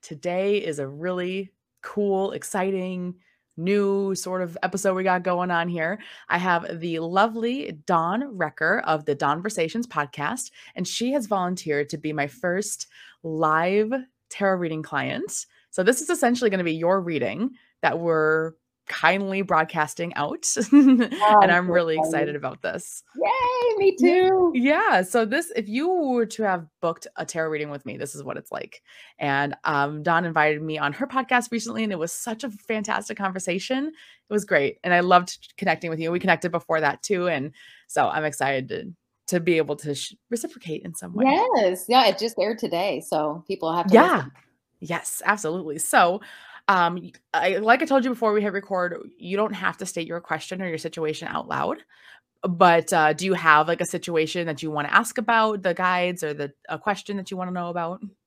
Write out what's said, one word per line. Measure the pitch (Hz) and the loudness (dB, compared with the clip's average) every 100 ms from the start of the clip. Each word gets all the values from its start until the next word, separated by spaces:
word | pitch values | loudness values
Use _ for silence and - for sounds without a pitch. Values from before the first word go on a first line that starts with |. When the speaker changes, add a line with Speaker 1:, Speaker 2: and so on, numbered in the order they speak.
Speaker 1:
Today | - 151 175 180 196 208 | -16 -8 -4 -2 0 0
is | 175 143 | 0 -4
a | 135 | -6
really | 143 175 180 180 190 190 _ _ _ | -6 -6 -4 -4 -6 -8 _ _ _
cool, | - - 202 190 196 | -10 -2 0 2 0
exciting, | - - 202 190 196 185 180 180 180 _ _ _ - | -4 -6 -2 -2 -2 -4 -6 -8 -10 _ _ _ -6
new | 170 202 202 196 196 185 | 0 2 2 0 0 -4
sort | - 185 | -4 -4
of | 180 165 | -4 -4
episode | 185 190 196 185 | -4 0 0 0
we | |
got | 185 180 | 2 0
going | 175 175 180 | 0 -2 0
on | 170 170 | 0 0
here. | 175 160 208 - - - | -2 -2 -4 -10 -20 -4
I | 175 | -2
have | 185 170 170 170 | 2 0 0 -8
the | 170 165 | -4 -4
lovely | 165 185 220 220 226 262 285 156 - | -2 2 2 2 -4 -4 -6 -12 0
Dawn | 175 165 208 277 202 | 0 2 -2 -6 -4
Recker | 160 - 160 214 | -6 -2 0 0
of | - 156 151 | 0 -2 0
the | 143 | -2
Dawnversations | 147 151 196 214 160 220 240 | 0 0 -4 -2 -2 -2 -4
podcast, | - 143 - 147 247 - - - - | -4 -4 -4 -6 -6 -10 -14 -16 -8
and | 180 | -6
she | - 240 | -4 -2
has | 285 208 | -2 0
volunteered | 202 180 180 160 143 147 | -2 0 -4 -2 -2 -2
to | 160 | -4
be | 151 | -6
my | 151 143 | -4 -4
first | - 185 180 208 - - - - _ | -4 -2 -2 -4 -8 -12 -18 -20 _
live | 165 160 156 156 175 196 214 262 254 _ _ | -8 -2 2 2 2 2 0 -2 -6 _ _
tarot | - 196 190 | -2 0 2
reading | 175 156 | 0 -4
client. | 156 143 131 165 381 - - _ _ | -4 -4 -2 -4 -6 -8 -12 _ _
So | - | 0
this | 185 262 | 2 2
is | 311 | 0
essentially | 339 247 240 233 | 0 2 2 2
gonna | 190 | 2
be | 175 | 0
your | 160 170 190 | 0 2 2
reading | 175 156 120 120 247 - _ _ | 0 -2 -2 -2 -4 -6 _ _
that | 165 135 | -2 0
we're | 170 160 156 160 160 160 _ _ _ | 0 2 4 2 0 -8 _ _ _
kindly | - 160 190 196 190 | 2 4 4 0 -2
broadcasting | 196 165 160 170 151 - 170 - | 0 2 2 -2 -4 -4 -8 -4
out. | 147 330 - - | -4 -4 -4 -2
<laughs> | 233 | 6
Speaker 2:
Oh, | 285 269 254 240 320 208 214 | 8 10 8 4 2 6 8
Speaker 1:
And | 190 | 8
Speaker 2:
I'm | 175 | 6
Speaker 1:
I'm | 180 | 4
Speaker 2:
so | |
Speaker 1:
really | 175 165 160 | 2 2 0
Speaker 2:
excited. | 160 | 0
Speaker 1:
excited | 160 147 147 | 0 -2 -2
about | 135 127 | -6 -6
this. | - 180 - - _ 254 | -6 -6 -10 -16 _ -4
Speaker 2:
Yay, | 415 508 494 508 480 427 | -2 0 0 0 0 2
me | 392 370 | 2 6
Speaker 1:
Yeah. | 254 370 370 | 4 6 4
Speaker 2:
too. | 381 359 254 | 4 2 2
Speaker 1:
Yeah. | 254 311 440 196 | 2 2 4 2
So | 185 240 | 2 0
this, | 226 269 339 - | 2 0 -2 -6
if | 202 | -4
you | 226 330 | -2 0
were | 370 285 247 226 | 0 0 0 -2
to | - | -2
have | 208 185 160 _ | -2 -2 -4 _
booked | 170 170 - - | -4 -4 -10 -10
a | 135 | -8
tarot | 170 160 | -4 -2
reading | 156 147 | -2 -6
with | 143 120 | -8 -10
me, | - | -10
this | 139 147 | -10 -10
is | |
what | 139 - | -10 -10
it's | - | -10
like. | - - - _ - - _ | -12 -12 -16 _ -20 -20 _
And, | 147 139 143 135 | -2 0 0 -2
um, | - 147 143 151 | -2 0 0 -2
Dawn | 156 165 175 | 0 0 2
invited | 160 151 151 | 2 2 2
me | 160 156 | -4 -4
on | 143 | -4
her | 143 262 | -4 -4
podcast | 262 254 247 240 | -4 0 0 0
recently, | 233 226 220 | -6 -6 -4
and | 220 | -4
it | 185 | -4
was | 165 | -6
such | - - 220 | -6 -8 -8
a | 269 | -8
fantastic | 208 _ 220 208 - 208 214 | -12 _ -6 -2 -4 -4 -6
conversation. | 196 185 185 180 - 262 302 | -6 -4 -4 -6 -2 -4 -4
It | 320 - - _ | -8 -20 -20 _
was | 208 | -4
great. | 202 170 139 - | 2 2 2 -2
And | 175 | 2
I | 175 | 2
loved | 180 180 180 - - - | 6 6 4 -10 -16 -6
connecting | 190 160 170 | -2 -2 -2
with | 160 | -4
you. | 165 | -2
We | 175 | -2
connected | 185 165 180 | 2 2 2
before | 170 - 160 | -4 -2 0
that | 151 143 | 2 -2
too. | - 190 180 | -4 -2 0
And | 156 143 - - - _ | -2 -4 -12 -20 -20 _
so | - 123 | 0 0
I'm | 160 151 | 0 -4
excited | 147 135 139 135 | -2 -2 -2 -4
to, | - - 170 _ _ - | -8 -10 -16 _ _ -4
to | 180 | -2
be | 170 165 | 2 2
able | 147 147 | 0 -4
to | 147 139 | -6 -6
sh-, | - - _ | -8 -14 _
reciprocate | 233 311 - 175 156 | -6 -6 -12 -10 -10
in | - 160 | -10 -14
some | 180 | -10
way. | 185 262 | 0 2
Speaker 2:
Yes. | 311 494 370 196 185 - | 4 2 2 2 0 2
Yeah. | 247 233 | 4 4
It | 185 | 2
just | 226 220 | -4 -2
aired | 208 226 | -2 -2
today. | 233 170 196 143 - | -4 -2 -2 -4 -4
So | 160 151 156 - | -2 -2 -6 -8
people | 196 160 | -6 -4
have | 170 175 | -2 6
to | |
Speaker 1:
Yeah. | 214 339 277 | 6 6 2
Speaker 2:
listen. | 135 - _ _ _ _ | -2 -12 _ _ _ _
Speaker 1:
Yes, | 156 170 - - | -8 -8 -6 -6
absolutely. | - 208 160 175 160 151 | -2 -2 -2 -6 -6 -8
So, | - 269 175 196 - - - - - | 0 4 4 2 -8 -20 -20 -10 0
um, | 190 170 175 | 2 2 0
y-, | 170 - _ | -10 -20 _
I, | 160 180 196 | 0 0 0
like | 214 254 | 4 4
I | 320 | 4
told | 269 | 2
you | 254 | 2
before | 240 226 | 0 0
we | 208 | 2
hit | 208 | 0
record, | 190 196 190 175 170 - _ | -4 -4 -2 -2 -4 -14 _
you | 175 196 | -6 -2
don't | 214 | -2
have | 196 185 170 | -2 -4 -6
to | 160 | -8
state | - 165 | -8 -6
your | 170 | -8
question | - 160 - 185 | -6 -8 -6 -8
or | 190 | -6
your | 160 | -6
situation | 160 160 156 156 170 | -8 -6 -6 -6 -6
out | 78 - | -8 -6
loud. | 78 71 302 _ _ - - _ _ | -4 -4 -4 _ _ -20 -20 _ _
But, | 190 175 185 170 165 | -6 4 6 6 4
uh, | 180 156 | 2 2
do | 156 190 | 2 0
you | 180 | 0
have, | 165 151 156 | 6 6 6
like, | 170 | 0
a | 170 | -2
situation | 180 175 165 156 180 165 | -4 -2 -2 0 -2 -4
that | 143 | -4
you | 160 | -4
wanna | 151 143 | -4 2
ask | - 233 - | 2 2 -4
about | 220 226 220 208 | 2 4 4 2
the | 185 175 | -2 0
guides | 185 180 180 180 | 0 2 0 -2
or | 156 | -6
the, | 147 143 - - | -4 -8 -10 -12
a | 156 | -6
question | 214 196 - 202 | -4 -4 -4 -8
that | 185 | -8
you | 185 | -8
wanna | 180 | -6
know | 180 175 | -6 -6
about? | 175 170 180 202 185 | -4 -6 -6 -14 _